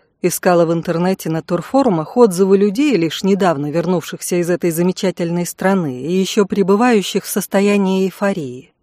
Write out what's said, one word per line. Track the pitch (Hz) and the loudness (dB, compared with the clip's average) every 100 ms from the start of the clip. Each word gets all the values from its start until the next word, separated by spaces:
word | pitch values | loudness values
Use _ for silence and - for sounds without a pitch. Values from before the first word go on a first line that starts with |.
| _ _ | _ _
Искала | 180 - 190 175 165 | -4 0 2 4 4
в | |
интернете | 170 165 165 180 190 180 | 0 -2 -2 0 -2 -4
на | 160 | -6
турфорумах | - 175 - 269 262 165 156 247 | -4 -6 0 0 2 0 -2 4
отзывы | 233 175 190 196 | 4 4 2 4
людей, | 208 202 302 208 | 2 2 0 2
лишь | 165 - | 0 -2
недавно | 190 196 196 143 147 | 0 2 2 0 -2
вернувшихся | 160 165 180 - 175 - 180 | -2 -2 -2 -4 -12 -4 -2
из | 170 | -2
этой | 175 175 | -2 -2
замечательной | 160 180 185 190 - 170 175 175 | 0 -2 0 -4 -2 -4 -2 -4
страны | - 190 196 156 123 | -4 0 0 0 -4
и | 139 | -2
ещё | 185 190 - 196 | -2 0 0 0
пребывающих | 208 185 202 247 220 180 202 | 0 2 4 4 2 0 -6
в | - | -4
состоянии | 208 - 196 202 202 190 190 | -6 -2 0 2 2 0 0
эйфории. | 190 - 202 196 135 127 - _ | -2 -2 -4 -4 -8 -12 -18 _